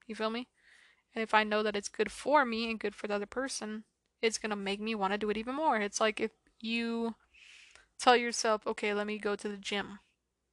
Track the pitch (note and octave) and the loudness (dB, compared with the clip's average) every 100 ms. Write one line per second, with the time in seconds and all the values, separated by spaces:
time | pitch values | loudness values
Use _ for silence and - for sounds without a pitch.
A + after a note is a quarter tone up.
0 | - G#3+ A3 A3+ B3+ _ _ - - _ | -14 -4 -4 -4 -8 _ _ -20 -20 _
1 | _ A3+ A3 G#3+ G#3+ G#3+ G#3+ G3+ - - | _ -6 4 4 4 2 2 -2 -6 -2
2 | G#3 - - D4 B3 A3+ A#3 A3 G3+ - | -2 -2 4 6 6 0 -4 -4 -4 -6
3 | G#3 G#3 G#3 B3 C4 - G#3+ G#3+ - _ | -4 -4 -2 -4 -4 -6 -6 -8 -12 _
4 | _ _ A3+ G#3+ A3 G#3 G3 G3+ G#3+ A3 | _ _ -2 0 -4 -4 -2 -4 -4 -2
5 | F#3+ G#3 G#3+ G#3 A3+ C#4 D#4+ A3+ G3+ - | 0 0 0 -2 -4 0 2 2 0 0
6 | A3 G#3 A3 - _ _ A3 A#3 A#3 A#3 | 0 0 -4 -6 _ _ -4 -2 0 0
7 | A3+ A3 _ _ - - - - _ - | -2 -4 _ _ -20 -20 -20 -20 _ 2
8 | C4 A#3+ A#3+ A#3 A3+ G#3+ - A3 G#3+ G#3 | 6 6 4 0 0 0 0 -2 0 0
9 | G#3 G#3+ G#3 G3+ G#3 G3+ G3 G3+ - G3+ | -2 -4 -4 -4 -4 -6 -4 -4 -4 -10
10 | - _ _ _ _ | -20 _ _ _ _